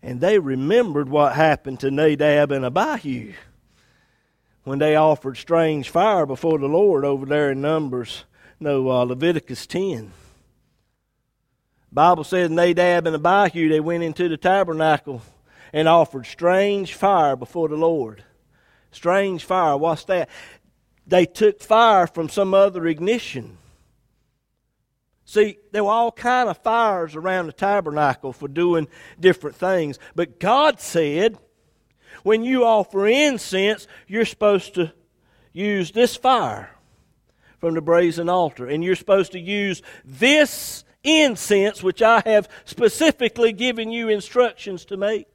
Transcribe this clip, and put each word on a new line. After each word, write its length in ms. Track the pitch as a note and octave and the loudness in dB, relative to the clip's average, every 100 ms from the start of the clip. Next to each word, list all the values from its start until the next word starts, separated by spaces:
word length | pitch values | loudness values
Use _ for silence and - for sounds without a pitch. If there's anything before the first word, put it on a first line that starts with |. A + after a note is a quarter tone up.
And 200 | D3 B2 | -12 -2
they 160 | E3+ G#3 | 2 2
remembered 720 | D3 C3 C#3 A3+ A#3 D3 C3+ | 0 -4 0 0 2 -2 -2
what 240 | D3 C#3+ | 2 2
happened 460 | B2+ D#3+ D3 C#3 B2+ | 4 2 2 -4 -6
to 100 | C#3 | -4
Nadab 600 | C#3 D#3 D3 D3+ D3 C#3+ | 2 0 2 2 4 2
and 140 | C#3 | 0
Abihu 720 | B2+ D3 C4 C#4 D3 B2 G#2+ F#2+ - _ _ _ _ _ _ _ _ _ _ _ | -2 -2 -2 -4 -8 -10 -10 -20 -20 _ _ _ _ _ _ _ _ _ _ _
when 140 | - C#3 | -8 -2
they 180 | D3+ D3+ | 2 4
offered 400 | D#3 D3 C3+ B2 | 4 2 -4 -12
strange 540 | - E3 D#3+ D3+ B2+ | -2 0 2 -2 -2
fire 340 | E3+ G#3 G3 | 0 2 2
before 340 | D3 C#3 E3 D#3+ | -2 -2 -2 -2
the 80 | C#3 | 0
Lord 380 | D#3+ G#3 D#3 | 2 4 2
over 220 | C#3 C#3 C3+ | 0 -2 -2
there 240 | D3 C#3+ | 0 0
in 100 | C3+ | -2
Numbers, 600 | C#3+ D#3 D3 B2 A2+ - - _ _ _ | -2 -2 -4 -8 -10 -16 -20 _ _ _
no, 280 | D3+ C#3 C3 | -4 -2 0
uh, 140 | B2+ | 0
Leviticus 600 | B2 B2+ E3 D#3+ - B2+ - | 0 0 0 -2 -6 -16 -8
ten. 460 | F3 G3 C3 G#2 F2 _ _ _ _ _ _ _ _ _ _ _ _ _ _ _ _ _ | -6 -4 -6 -12 -20 _ _ _ _ _ _ _ _ _ _ _ _ _ _ _ _ _
Bible 340 | - E3 F3 | 2 4 4
says 260 | - F#3 F3 | 0 -2 0
Nadab 560 | D#3+ F3 F3 F3+ F3 E3 | 2 2 4 2 2 0
and 100 | D#3+ | -2
Abihu, 540 | D#3+ G3 G3 E3+ D#3+ | 2 2 2 0 0
they 100 | D#3 | 0
went 220 | D#3 E3+ | 0 -4
into 260 | E3 D3+ F3 | -4 -4 -4
the 80 | D#3 | -2
tabernacle 840 | F3+ G3 F3+ D#3+ D#3+ D3 - B2+ - _ _ _ - | 0 0 0 0 0 0 -4 -14 -16 _ _ _ -8
and 160 | D3+ D#3+ | -2 4
offered 380 | E3+ D#3 C#3 A#2 | 4 4 -2 -14
strange 680 | - E3+ F#3 G3+ G3+ F#3 | -2 0 2 0 -2 -6
fire 420 | - G3 F#3+ D3+ | -2 0 2 2
before 340 | C3 B2 F3 D#3+ | 0 -8 -6 -4
the 80 | D3+ | 0
Lord. 460 | E3 D#3+ A#2 G#2 - _ _ _ _ _ _ | 0 0 -4 -10 -20 _ _ _ _ _ _
Strange 540 | - E3+ F#3+ G3 F3 | -6 -2 0 0 -6
fire, 340 | - F#3 E3 C#3+ | -4 0 0 0
what's 260 | D#3+ D3+ | 0 -2
that? 240 | - F#3 D3 - - - _ _ _ _ - | -4 -4 -4 -10 -20 -20 _ _ _ _ 0
They 180 | F3+ | 2
took 380 | E3+ - G#3+ G3 | 2 2 0 0
fire 440 | - A3 A#3 G3+ E3+ | 2 4 6 4 2
from 220 | - D#3+ | -4 -6
some 240 | - G3 | -2 2
other 340 | G3 G3+ F#3 E3 | 4 4 2 -4
ignition. 720 | D#3 F3+ A#3 - C3+ A2 F#2 _ _ _ _ _ _ _ _ _ _ _ _ _ _ _ _ | -4 -2 -4 -4 -14 -14 -20 _ _ _ _ _ _ _ _ _ _ _ _ _ _ _ _
See, 340 | _ G#3+ G#3 G3 _ | _ -2 -2 -4 _
there 140 | G#3 | -4
were 60 | G3+ | -2
all 200 | A3 A#3 | -2 -2
kind 360 | - A#3+ B3+ A#3 | -4 -4 -2 -2
of 100 | E3+ | -4
fires 560 | A3+ A#3 A3+ F#3 E3 | -2 0 0 -2 -6
around 320 | D3+ F3 F#3 E3 | -8 -6 -4 -6
the 60 | |
tabernacle 800 | - G3 G3+ D#3+ D3 D3 B2 C3+ | -4 -2 -2 -2 -2 0 -2 -8
for 160 | B2 C#3+ | -10 -10
doing 400 | C#3 F3 E3+ D3+ - - - | -2 0 0 -2 -12 -20 2
different 360 | F3+ E3+ D3+ | 2 2 -4
things. 440 | - F3+ F#3+ D3+ C3+ - - | -6 -4 -2 -4 -8 -12 -8
But 240 | E3+ A#2 | -8 -4
God 400 | F3+ B3+ D4+ A#3+ | -2 2 0 -2
said, 580 | - E3+ D3+ D3 A3 G#3 _ _ _ _ _ _ _ - | -4 -2 -2 0 -2 -2 _ _ _ _ _ _ _ -8
when 180 | F#3+ A3 | 0 0
you 220 | A#3+ C4 | 2 2
offer 420 | A#3 A3 F#3+ G3 G3+ | 4 2 0 0 2
incense, 800 | C4 D4+ B3 - F#3 G3+ G#3+ - - _ | 4 2 0 -4 -2 0 -2 -8 -20 _
you're 160 | G#3 | -4
supposed 500 | A3 - G#3 G3+ - | -4 0 2 2 -2
to 180 | - D#3+ _ _ _ _ _ _ | -4 -4 _ _ _ _ _ _
use 400 | D#3+ G#3 G3+ E3+ | -8 -4 -2 -2
this 240 | A3 A#3+ - | 0 0 2
fire. 540 | - B3 D3 G#2 - _ _ _ _ _ _ _ _ _ | 0 0 0 -8 -14 _ _ _ _ _ _ _ _ _
From 140 | E3+ | -4
the 60 | E3 | -2
brazen 480 | D3+ E3+ F3 E3 E3+ | 0 2 2 -2 -2
altar. 380 | F3+ E3 - B2 | 0 0 -4 -8
And 160 | D3+ | -4
you're 140 | F3 F3+ | -2 -4
supposed 360 | - G3 F#3 | 2 2 2
to 80 | F3+ | -8
use 420 | F3 G#3 G3+ F3 - - | -8 -4 -4 -6 -12 -20
this 800 | C3 C3 A#3+ D4+ D4 - - - _ _ | -20 0 2 4 2 -2 -14 -16 _ _
incense, 800 | C#4 D#4 D4 G#3 - G3+ G3 G3+ | 0 4 2 0 0 0 0 -2
which 200 | F#3 - | -6 0
I 200 | A3 A3+ A3 | 4 4 4
have 220 | G#3+ - - | 0 0 -18
specifically 880 | - - A3+ - D#4+ - A#3 - A#3 | -20 0 0 2 0 2 -4 0 -2
given 380 | G3 B3 A#3 A3 | 0 -4 -4 -6
you 180 | A#3 A3+ | -6 -2
instructions 760 | G#3 G3 B3 B3 - - F3+ - | -4 -2 0 0 -2 -12 -14 -12
to 100 | G3 | -6
make. 320 | G3+ A3 - | -4 -4 -10